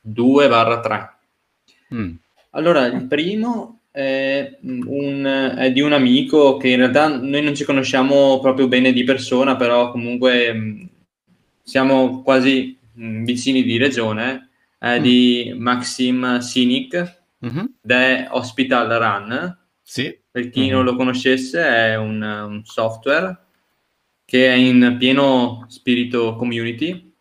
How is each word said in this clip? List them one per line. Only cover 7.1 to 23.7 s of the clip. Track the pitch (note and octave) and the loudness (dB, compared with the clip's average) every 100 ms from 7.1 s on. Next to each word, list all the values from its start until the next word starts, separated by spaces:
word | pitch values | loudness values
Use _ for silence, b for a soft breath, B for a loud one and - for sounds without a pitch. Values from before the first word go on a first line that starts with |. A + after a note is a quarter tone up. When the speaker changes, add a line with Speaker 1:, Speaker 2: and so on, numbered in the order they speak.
| C#3 C3 C#3+ | 0 -4 -2
Speaker 1:
non | D3 | -2
ci | C#3+ | -4
conosciamo | C#3+ C#3 B2+ C3+ C3+ C#3 C#3 C3 | -2 -2 0 0 2 4 4 4
proprio | C3 C3 C3 | 2 2 2
bene | B2 C3 | 4 2
di | B2+ | 2
persona, | B2 C3 - B2+ C3+ B2+ | 0 0 0 0 0 0
però | A#2+ A#2+ B2 | 2 2 0
comunque, | B2 A#2 B2 B2+ B2 A#2+ | -2 -6 0 2 2 0
mm, | A2+ A2 G#2+ - _ _ _ _ _ _ _ | -2 -8 -10 -16 _ _ _ _ _ _ _
siamo | - C3+ C3+ C3+ B2+ - | -4 0 2 2 2 -2
quasi, | - C3 B2+ C3 B2+ - _ A#2 | 0 2 4 0 -2 -12 _ -16
mm, | A2+ A2 | -10 -6
vicini | A#2 B2 C3+ C3 | -4 -4 0 0
di | A2+ A#2 | 0 0
regione, | C#3 B2+ A2+ G#2+ A#2+ B3+ _ _ _ _ | 0 0 -4 -2 -4 -6 _ _ _ _
è | A#2+ A#2+ | -2 0
Speaker 2:
Mm. | |
Speaker 1:
di | B2 B2 B2 A#2+ A2+ B2 | 4 4 4 2 -4 -6
Maxim | A#2 B2 B2 - B2+ B2+ B2+ B2 | -4 -2 -4 -4 -2 -2 -2 -4
Sinic, | B2 B2+ B2 B2+ C3 F3 F3 _ _ _ | -4 0 0 0 -4 -6 -6 _ _ _
Speaker 2:
Mhm. | A#2+ C3 A3+ _ | -10 -8 -10 _
Speaker 1:
ed | G#2+ | -2
è | B2 B2+ B2+ B2+ | 0 2 0 -2
Hospital | B2+ A#2 - B2+ B2 A2 | -6 -6 -6 -2 0 0
Run. | A#2 A2+ G2+ G#2 B2+ F3+ F3+ _ _ | -2 -2 -4 -6 -8 -8 -12 _ _
Speaker 2:
Sì. | _ - C#3 - _ | _ -8 -8 -10 _
Speaker 1:
Per | B2 B2 | -10 -8
chi | B2+ | -2
Speaker 3:
Mhm. | C3 | 0
Speaker 1:
non | C3 | 0
lo | B2+ B2 | 0 0
conoscesse, | B2+ B2 C3 C3 C3 E3+ | -2 -2 0 0 -2 -4
è | D#3+ A#2 A2+ A2 | 0 2 2 0
un, | G#2+ G#2+ | -4 -6
un | G#2+ G#2 G#2 G#2 | -6 -8 -10 -12
software | A2 - A2+ A2+ C3+ D3+ F#3 F3+ _ _ _ | -12 -4 -4 -4 -2 -2 -2 -8 _ _ _